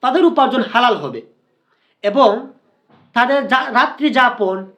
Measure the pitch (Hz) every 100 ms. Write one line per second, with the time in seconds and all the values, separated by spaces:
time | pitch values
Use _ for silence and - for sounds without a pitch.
0 | 254 277 339 - 269 254 220 233 247 190
1 | 143 117 - _ _ _ _ _ _ _
2 | 202 202 240 214 269 _ _ _ _ _
3 | _ - 247 277 226 262 262 233 302 -
4 | 294 247 247 240 196 190 190